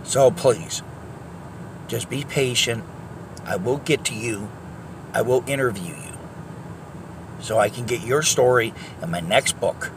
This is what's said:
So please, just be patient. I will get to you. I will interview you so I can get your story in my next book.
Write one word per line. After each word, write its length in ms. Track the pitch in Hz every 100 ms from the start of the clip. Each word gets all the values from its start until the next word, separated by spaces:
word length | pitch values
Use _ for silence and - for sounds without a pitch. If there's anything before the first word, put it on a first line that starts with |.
So 260 | - 131 131
please, 520 | - 139 107 80 - - - - - - - - - - - -
just 220 | 117 -
be 140 | 131
patient. 600 | 143 - 131 120 - 113 - - - - - - -
I 100 | 92
will 220 | 101 143
get 280 | 139 147 -
to 80 |
you. 360 | 113 117 104 104 - - - - - -
I 80 | -
will 220 | 110 127 127
interview 480 | 139 127 98 87 80
you 180 | - - - - - - - - - - - - - -
so 200 | - 110
I 100 | 107
can 160 | 117 117
get 160 | 120
your 200 | 107 139
story 520 | 156 - 123 123 113 - - -
in 100 | 85
my 80 | 85
next 400 | 82 113 139 -
book. 320 | 92 - -